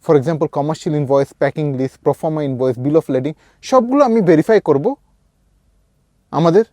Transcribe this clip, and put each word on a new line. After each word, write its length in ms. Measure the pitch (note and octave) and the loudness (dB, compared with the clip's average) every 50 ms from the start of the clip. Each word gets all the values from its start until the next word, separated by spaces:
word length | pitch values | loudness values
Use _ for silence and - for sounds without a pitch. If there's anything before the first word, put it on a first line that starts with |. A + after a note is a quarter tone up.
| _ | _
for 80 | - E3 D3 | 2 2 2
example 280 | B2 D3+ E3+ D3 E3 D3+ - D3+ | 2 0 -4 -2 -4 -4 -4 -4
কমার্শিয়াল 360 | C#3+ D3+ D#3+ - - F3+ D3+ D3+ | -4 -4 -4 -6 -4 -4 -4 -2
ইনভয়েস, 280 | D3 B2 C#3 C#3 C#3 - - _ | -2 0 0 0 0 -2 -4 _
প্যাকিং 240 | - C#3+ C#3 - D3+ D3 C#3 B2+ | -4 -4 -2 -2 -6 -4 -4 -4
লিস্ট, 180 | C3 C3 _ _ _ | -6 -6 _ _ _
প্রোফার্মা 360 | D3+ C#3 - - E3 D#3 D#3 D3+ C#3 | -2 -2 -2 -4 -4 -4 -4 -4 -4
ইনভয়েস, 260 | C3 A#2+ C3 C3 B2+ A2+ B2 | -4 -2 -2 -2 -2 -2 -4
বিল 120 | C#3+ D3 D#3+ | 0 0 0
অফ 40 | D#3 - C#3+ | 0 0 -4
লেডিং, 160 | B2+ C3 D3 D#3 _ _ _ _ _ _ - | -4 -4 -4 -8 _ _ _ _ _ _ 0
সবগুলো 320 | - C4 A3+ A#3+ C4 C#4+ D4 B3 | 0 0 2 2 2 2 2 2
আমি 100 | A3+ A3+ G3+ F3 | 2 0 4 4
ভেরিফাই 300 | E3+ D3+ D#3 - A3 G#3 - - | 4 4 4 4 2 2 2 0
করব 160 | D3+ C#3 D3 G#3+ C#4 _ _ _ _ _ _ _ _ _ _ _ _ _ _ _ _ _ _ _ _ _ _ _ _ _ _ _ - C#3 | -4 -4 -4 -4 -6 _ _ _ _ _ _ _ _ _ _ _ _ _ _ _ _ _ _ _ _ _ _ _ _ _ _ _ -4 0
আমাদের 260 | D#3+ E3+ E3 G3 A3+ _ | 2 4 4 2 2 _